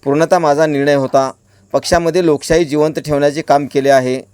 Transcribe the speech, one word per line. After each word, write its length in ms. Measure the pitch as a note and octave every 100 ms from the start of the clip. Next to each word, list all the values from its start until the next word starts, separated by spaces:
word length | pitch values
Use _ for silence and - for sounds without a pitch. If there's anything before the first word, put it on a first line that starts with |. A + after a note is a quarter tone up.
पूर्णतः 340 | C#3 C#3+ D#3+ F#3
माझा 280 | D#3+ C#3+ D#3
निर्णय 280 | C#3+ C#3+
होता. 360 | C#3+ C3 C#3 C3 - _ _ _
पक्षामध्ये 540 | C#3 - E3+ E3+ E3 E3+
लोकशाही 380 | D3 - E3
जिवंत 340 | D#3+ D3 D#3 D#3+
ठेवण्याचे 440 | D3 C#3+ D3 D3
काम 240 | D3 C#3+ C#3
केले 240 | C#3 C3+
आहे. 300 | C3+ B2+ C3 -